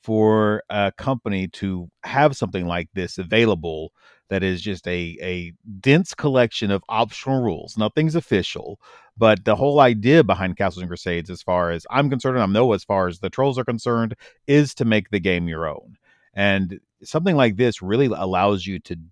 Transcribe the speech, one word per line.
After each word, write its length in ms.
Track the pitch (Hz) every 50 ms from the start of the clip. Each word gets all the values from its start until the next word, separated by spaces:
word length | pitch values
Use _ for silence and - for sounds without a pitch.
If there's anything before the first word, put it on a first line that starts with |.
for 600 | _ - 110 107 107 110 107 110 107 104 104 107 - -
a 200 | 95 104 101 98 -
company 500 | - - 135 135 117 _ 110 101 95 92 85
to 420 | - - 101 98 95 90 87 85 _ _ -
have 320 | - - 135 147 151 131
something 300 | - - 95 98 92 87
like 240 | 87 85 87 85 - _
this 240 | 95 90 85 - -
available 760 | 92 82 107 113 117 113 98 82 78 85 78 78 80 80 _ _ _ _ _ _ _ _
that 120 | 98 95
is 200 | 95 95 92 87
just 260 | 87 104 95 85 _
a, 300 | - 90 87 87 85 85 -
a 320 | 85 92 90 90 87 85 85 _ _ 113 101 95
dense 340 | - 135 139 170 190 - -
collection 560 | - - 147 131 127 120 113 - - 113 98
of 120 | 98 - _ -
optional 540 | 113 110 117 107 - - - 135 135 131 120
rules. 340 | 110 82 - - - -
Nothing's 380 | 107 107 107 _ 156 156 160 151
official, 640 | 170 - - 113 95 87 - - - - - 82 _ _ - - - _ _ _
but 300 | 110 113 110 107 92 101
the 100 | 113 107
whole 240 | - 135 143 143 147
idea 440 | 135 123 117 107 101 127 151 170 139
behind 340 | 95 95 90 95 92 87
Castles 240 | - 98 95 85 90
and 80 | 92 87
Crusades, 400 | 87 - - 92 87 87 82 82
as 140 | 90 - -
far 280 | - 90 90 87 85
as 140 | 85 85 - -
I'm 180 | - 131 143 139
concerned, 280 | 135 123 - 131 127
and 60 | 127 110
I 40 |
know 260 | 95 98 110 127 127 104
as 100 | 95 -
far 240 | - 101 98 92
as 120 | 90 85 -
the 100 | - 95
trolls 300 | - - 135 139 127 127
are 40 | 120
concerned, 520 | - 117 110 - 123 120 117 117 110 107 _ - - _ _ _
is 260 | - 143 147 147 135 -
to 100 | - 127
make 240 | 113 110 107 95 _
the 100 | 104 101
game 280 | 82 95 90 87 87
your 200 | 85 80 80 82
own. 300 | 78 73 - - - 101 _ _ _ _ _ _ _ _
And 460 | 98 101 101 98 98 95 85 98 - _ _ _ _ -
something 320 | - - 156 170 196 170
like 220 | 143 131 117 98
this 240 | 95 127 120 107 -
really 260 | 92 92 104 127 139
allows 580 | 123 101 76 95 92 95 90 95 101 104 95 90
you 140 | 98 95 87
to 180 | _ - 87 82 82 85